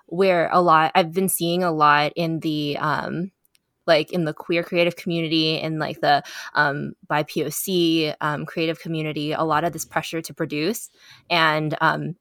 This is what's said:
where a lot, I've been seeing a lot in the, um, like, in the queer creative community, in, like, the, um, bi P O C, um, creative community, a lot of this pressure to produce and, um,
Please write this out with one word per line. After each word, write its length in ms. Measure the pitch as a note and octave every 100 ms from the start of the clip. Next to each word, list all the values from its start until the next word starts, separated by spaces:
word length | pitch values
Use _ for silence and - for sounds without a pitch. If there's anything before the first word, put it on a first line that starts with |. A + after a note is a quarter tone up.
| _
where 440 | E3+ F#3+ F3 D#3+
a 80 | F3+
lot, 300 | F3 D#3+ D#3 -
I've 160 | E3
been 140 | E3+ F#3+
seeing 320 | - E3+ F3
a 80 | F3+
lot 420 | D#3 D3 D3 D3 -
in 240 | E3 D#3+
the, 380 | D#3+ D3+ D3 C#3
um, 540 | D3+ C#3 - D3 F#3+ _ _ _ _ _ -
like, 260 | D#3 D#3
in 100 | F3+ D#3
the 80 |
queer 300 | D3+ - E3+
creative 320 | E3+ F3+ E3+ E3+
community, 580 | - E3+ D#3+ D#3+ D#3 D#3+
in, 220 | D#3+ D#3
like, 200 | D3+ -
the, 220 | D3 C#3+ - - - -
um, 380 | D3 C#3+ C#3+ - -
bi 160 | D3+
P 200 | D3+ -
O 60 | C#3+
C, 640 | - - F#3 E3 D#3+ D3+ -
um, 240 | D3+ D3 D3+
creative 340 | - E3 D#3
community, 520 | E3 D#3+ D#3 D3+ D3
a 100 | D3+
lot 200 | D#3+ D3+ D#3
of 60 |
this 120 | D3 -
pressure 360 | E3 - E3
to 120 | E3
produce 560 | D3 D3+ D3 D#3+ A3+ - _ - - -
and, 460 | F3 D#3+ D3+ D#3 -
um, 340 | D#3+ D3+ D3 F3